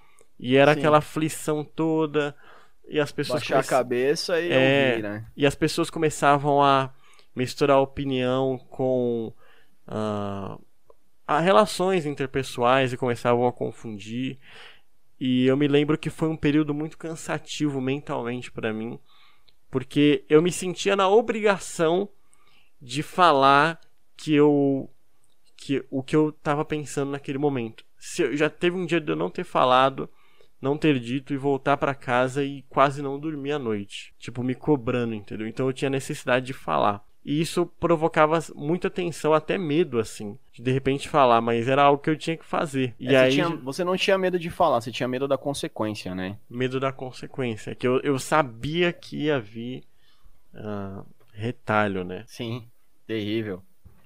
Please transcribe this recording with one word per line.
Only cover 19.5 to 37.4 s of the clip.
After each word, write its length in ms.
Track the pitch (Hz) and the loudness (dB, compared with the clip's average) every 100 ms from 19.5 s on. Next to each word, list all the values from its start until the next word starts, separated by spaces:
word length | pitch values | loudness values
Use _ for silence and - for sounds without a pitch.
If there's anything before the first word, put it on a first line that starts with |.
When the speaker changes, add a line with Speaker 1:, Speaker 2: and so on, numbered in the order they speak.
| - - | -20 -6
Speaker 1:
porque 540 | 131 - 147 147 143 - | -6 -2 4 4 4 4
eu 120 | 156 | 4
me 100 | 175 | 4
sentia 420 | - 180 - 196 | 0 -6 -4 0
na 140 | 196 190 | 2 4
obrigação 1000 | 220 226 220 208 190 - - 160 180 202 - - - - - - - | 4 2 0 0 0 -2 -2 0 0 -2 -10 -20 -20 -20 -20 -20 -20
de 220 | 127 139 | -10 -8
falar 800 | - 185 175 139 135 139 160 165 - - - - | -4 4 4 6 6 6 4 -2 -14 -20 -20 -8
que 180 | 156 | 2
eu, 540 | 147 147 143 139 135 - - - - - - - - | 4 6 4 2 0 -4 -14 -20 -20 -20 -20 -20 -12
que, 280 | - 135 - | -4 -4 -4
o 120 | 135 | -6
que 120 | 131 | 0
eu 160 | 156 151 | 2 2
tava 340 | - 160 147 | -2 -2 -2
pensando 460 | 156 151 135 147 139 | -2 -6 -6 -6 -6
naquele 280 | 139 - 135 | -6 -8 -2
momento. 460 | 147 131 113 - - - | -2 -2 -6 -10 -20 -18
Se 240 | - - | -8 -2
eu... 140 | 127 147 | -2 0
já 120 | 151 | -2
teve 260 | - 175 185 | 0 -2 -2
um 100 | 165 | -2
dia 140 | 170 | -2
de 100 | 151 | -2
eu 60 | 156 | -4
não 140 | 180 | -4
ter 140 | - | -6
falado, 640 | 180 160 127 127 135 139 - - - - - - | -2 2 4 4 4 0 -10 -14 -20 -20 -20 -6
não 160 | 135 151 | -4 2
ter 200 | 160 131 | 2 2
dito 320 | 117 139 135 | 0 -6 -6
e 20 | 139 | -4
voltar 400 | 139 135 147 139 | -2 0 0 0
pra 180 | 143 | 0
casa 500 | 135 - 123 131 139 | -4 0 0 0 -2
e 180 | 139 139 - | -4 -6 -4
quase 340 | 139 143 143 | 2 2 2
não 160 | 139 139 | -6 -6
dormir 340 | 160 143 139 | -8 -8 -6
à 60 | 147 | -4
noite. 560 | 113 104 101 - - - | -2 -4 -6 -14 -18 -16
Tipo, 240 | - 120 | -12 -6
me 120 | 123 | -4
cobrando, 600 | 127 - 143 120 123 117 | -2 0 0 0 -2 -2
entendeu? 320 | 107 - 107 110 | -6 -8 -8 -6
Então 180 | 110 131 | -4 -4
eu 60 | |
tinha 180 | 131 139 | -2 -2
necessidade 560 | 135 - 147 131 127 127 | -2 -4 -6 0 0 0
de 60 | |
falar. 520 | - - 147 107 101 - - | -8 -2 0 2 0 -8 -14
E 160 | - 147 | -4 -2